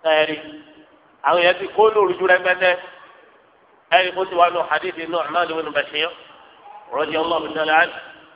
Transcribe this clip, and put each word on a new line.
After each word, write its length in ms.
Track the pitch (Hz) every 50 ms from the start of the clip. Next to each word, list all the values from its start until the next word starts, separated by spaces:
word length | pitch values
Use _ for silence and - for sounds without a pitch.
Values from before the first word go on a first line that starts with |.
| -
Ẹ̀rí, 340 | 160 156 156 156 156 156 151 - - - - - - - - - _ _ _ _ _ _ _ -
àwọn 160 | 139 160 175
èèyàn 160 | 170 175 185 180
ti 60 | 196
kó 160 | 180 - 190 214 220
lórújú 360 | 220 214 202 180 175 175 185
rẹpẹtẹ. 440 | 185 180 185 180 185 180 185 185 180 180 180 - - - - - - - - - _ _ _ _ _ _ _ _ _ _ _ _ _
Ẹ̀rí 180 | 170 180 185 180
kó 100 | 170 180 190
ti 120 | 190 185
wá 140 | 175 175 170
nù 100 | 175 175
hadith 360 | 135 - 151 156 170 185 175 160
Nu'man 500 | 165 160 170 170 151 143 156 175 175 160
ibn 200 | 160 160 160 156
Bashir, 380 | 143 147 139 - 151 151 156 170 170 - - - - - - - - _ - - - - - -
radiyallahu 580 | 110 135 156 151 156 160 160 170 170 160 151 151
ta'ala 240 | 156 160 156 156 156
anhu. 240 | 160 175 165 - - - - - - - - -